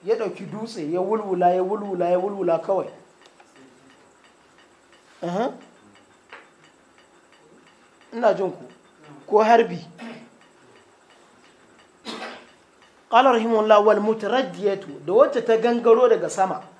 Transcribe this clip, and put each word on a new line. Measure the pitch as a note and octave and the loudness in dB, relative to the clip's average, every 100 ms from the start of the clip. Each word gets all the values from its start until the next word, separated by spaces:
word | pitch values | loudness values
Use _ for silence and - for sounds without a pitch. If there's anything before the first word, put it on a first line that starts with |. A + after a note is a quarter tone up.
Ya | F3 A3 | -2 -4
ɗauki | G#3 - F3+ | -4 -8 -12
dutse, | G3 A3+ G3+ D3+ | -12 -12 -10 -6
ya | F3 | -4
wulwula, | F#3+ A3 G3+ F3+ F3 F#3 | -2 -4 -4 0 2 2
ya | |
wulwula, | F#3 G#3 G3+ F3+ F3 | -2 -6 -6 -4 -2
ya | F3+ | -2
wulwula | G3 G3 F3 E3 | -2 -4 -2 -2
kawai. | F3+ F#3+ C3 - _ _ - _ _ _ - _ _ _ _ _ _ _ _ _ _ _ _ _ _ _ | -2 -4 -4 -14 _ _ -20 _ _ _ -20 _ _ _ _ _ _ _ _ _ _ _ _ _ _ _
Aha. | E3+ F3+ B3 - - _ _ _ _ _ _ - - _ _ _ _ _ _ _ _ _ _ _ _ _ _ _ _ | -6 -4 -6 -8 -20 _ _ _ _ _ _ -20 -20 _ _ _ _ _ _ _ _ _ _ _ _ _ _ _ _
Ina | A3+ A#3 | -2 0
jin | F3 F#3+ | 0 -4
ku. | - - - _ _ - - - | -8 -20 -20 _ _ -20 -20 0
Ko | G#3 | 2
harbi. | A3 A#3 G3 F3 - - A#3 - - _ _ _ _ _ _ _ _ _ _ _ _ _ _ _ _ _ - - - - - _ _ _ _ _ _ | 6 4 4 -4 -14 -18 -18 -18 -20 _ _ _ _ _ _ _ _ _ _ _ _ _ _ _ _ _ -16 -14 -16 -18 -20 _ _ _ _ _ _
قال | A3+ C4+ | 4 4
رحمه | A#3 A3+ A3 | 2 0 0
الله: | G#3+ G#3 | 4 6
"والمتردية"، | G#3+ G#3 G#3+ A3 G#3 B3 C4 F3 G3+ F#3+ - C#3+ D3 | 6 2 0 -4 -2 -4 -4 -4 -4 -4 -10 -14 0
da | |
wacce | G#3 C#4+ B3+ A#3 | 4 4 2 0
ta | A3 | 0
gangaro | A3+ A#3 A#3 A3+ B3 | 2 0 4 4 4
daga | G3+ E3+ | 2 0
sama. | G3 F#3 D#3 - | -2 -2 -2 -12